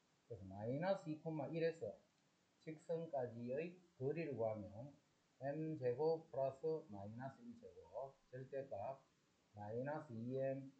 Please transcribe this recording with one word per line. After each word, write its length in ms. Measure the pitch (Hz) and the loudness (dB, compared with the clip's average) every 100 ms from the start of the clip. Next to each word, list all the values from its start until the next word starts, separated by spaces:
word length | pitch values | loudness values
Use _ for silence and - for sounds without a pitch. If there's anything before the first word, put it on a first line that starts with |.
| _ _ - | _ _ -10
그래서 160 | 110 92 | -8 -8
마이너스 640 | 95 110 135 180 196 165 | -4 0 2 4 4 2
이 100 | 151 | -4
콤마 280 | 165 156 131 | -2 -2 0
일에서 480 | 165 165 160 214 - - _ _ _ _ _ | 2 2 2 -4 -6 -12 _ _ _ _ _
직선까지의 1120 | - 156 - 165 165 139 123 117 120 135 175 - - - | -10 -8 0 0 2 0 0 0 0 0 -2 -6 -14 -2
거리를 380 | 131 151 160 120 | 0 2 0 2
구하면 580 | 110 107 95 101 139 - _ _ _ - | 2 2 -4 -8 -10 -12 _ _ _ -6
M 360 | 131 151 156 151 | -2 0 0 2
제곱 520 | 127 120 156 160 160 | 4 6 6 4 2
플러스 340 | 135 135 131 160 120 - | 2 2 2 0 0 -2
마이너스 520 | 101 101 113 135 - | -6 -6 -6 -6 -8
일 180 | 120 107 | -12 -12
제곱, 560 | 95 90 - 110 135 - - | -14 -16 -10 -6 -6 -8 -12
절대값 680 | 127 131 139 - 101 110 139 - _ _ _ _ | -10 -4 -4 -2 -2 -4 -6 -10 _ _ _ _
마이너스 600 | 104 104 113 135 151 151 | -8 -2 0 2 0 -2
이 220 | 113 117 131 | -4 -2 2
엠, 340 | 135 135 135 - | 2 2 -4 -12